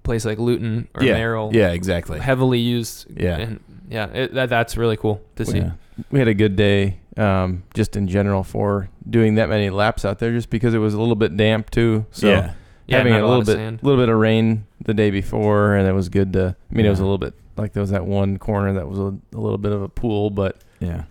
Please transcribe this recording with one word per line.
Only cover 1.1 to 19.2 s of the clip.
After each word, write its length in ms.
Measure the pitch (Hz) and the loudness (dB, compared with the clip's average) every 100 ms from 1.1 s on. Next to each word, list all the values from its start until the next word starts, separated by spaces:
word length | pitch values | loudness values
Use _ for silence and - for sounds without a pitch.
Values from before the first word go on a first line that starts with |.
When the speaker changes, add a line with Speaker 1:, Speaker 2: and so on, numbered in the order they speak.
Speaker 1:
Merrill. 380 | 107 113 113 110 | 2 0 -4 0
Speaker 2:
Yeah, 160 | 113 95 | 2 4
exactly. 500 | 87 92 87 - 76 | 2 -2 -4 -4 -6
Speaker 1:
Heavily 400 | 131 127 131 120 | -2 2 2 2
used. 460 | 117 120 113 - - - | 0 -2 -6 -12 -16 -4
Speaker 2:
Yeah. 220 | 90 82 | -2 -2
Speaker 1:
And, 220 | 113 110 - - - | -6 -10 -16 -20 -10
yeah, 180 | 110 104 | -8 -6
it, 260 | - 131 | -4 -4
that, 160 | 127 127 | -2 0
that's 260 | 117 95 110 | 0 -2 0
really 220 | 117 107 | 0 0
cool 240 | 110 104 - - | -2 -2 -8 -8
to 100 | 110 | -2
see. 120 | 90 | -2
Speaker 2:
Yeah. 120 | 87 85 - - - | -2 -6 -16 -16 -2
Speaker 3:
We 60 | 139 | 2
had 100 | 117 | 2
a 60 | |
good 220 | 101 107 95 | 4 2 4
day, 420 | 104 101 98 95 - - | 2 4 0 -4 -12 -2
um, 480 | 107 95 92 90 - - | 0 2 0 -4 -8 -4
just 200 | 107 104 | -2 -2
in 120 | 98 | -2
general 360 | 95 101 98 | 0 0 -2
for 460 | 98 110 104 101 98 - - | -4 -4 -2 -2 -6 -14 -2
doing 280 | 113 110 107 | 2 4 4
that 140 | 95 | 2
many 200 | 107 101 | 0 0
laps 340 | 98 107 - 98 | 0 0 0 -4
out 120 | - | -2
there, 140 | 117 | -2
just 180 | 117 113 | -2 -4
because 240 | 113 117 | -2 0
it 40 | 113 | 2
was 140 | 107 104 | 0 0
a 40 | |
little 160 | 117 110 | 0 2
bit 220 | 110 95 | 0 2
damp 320 | 107 110 110 | 2 2 0
too. 360 | - 117 110 107 | 0 2 2 -4
So 180 | - 104 | 0 4
Speaker 2:
Yeah. 240 | 95 87 - - - - | 4 2 -8 -18 -20 0
Speaker 1:
Yeah, 80 | 131 | 2
Speaker 3:
having 120 | 123 | 4
Speaker 1:
not 60 | 110 | 4
Speaker 3:
a 40 | |
Speaker 1:
a 20 | 107 | 4
Speaker 3:
little 100 | 123 | 4
Speaker 1:
lot 20 | |
of 40 | 107 | 4
Speaker 3:
bit, 80 | 104 | 0
Speaker 1:
sand. 220 | 110 113 | -2 -2
Speaker 3:
little 200 | 139 135 | 2 4
bit 60 | 120 | 4
of 100 | 113 | 4
rain 460 | 110 113 113 110 104 _ - | 4 4 2 0 -6 _ -4
the 80 | |
day 180 | 107 107 | 2 2
before, 640 | 98 92 110 104 104 104 101 | 0 -2 0 2 4 4 4
and 100 | 95 | 2
it 20 | |
was 160 | 95 90 | 0 0
good 240 | 98 98 | 0 0
to, 220 | 92 92 - - | 0 -2 -4 -6
I 20 | |
mean, 120 | - 107 | 2 2
it 40 | |
was 100 | 95 | 2
a 20 | |
Speaker 2:
Yeah. 40 | 95 | 0
Speaker 3:
little 100 | 98 | -2
bit, 160 | 65 - - - | -4 -10 -14 -8
like, 160 | 87 | -6
there 80 | 101 | -4
was 80 | 98 | -2
that 160 | 98 87 | -2 -2
one 320 | 101 98 98 | -2 0 -2
corner 340 | - 104 101 98 | -4 -2 0 -2
that 120 | 80 | -4
was 100 | 98 | -6
a, 160 | 98 98 | -6 -8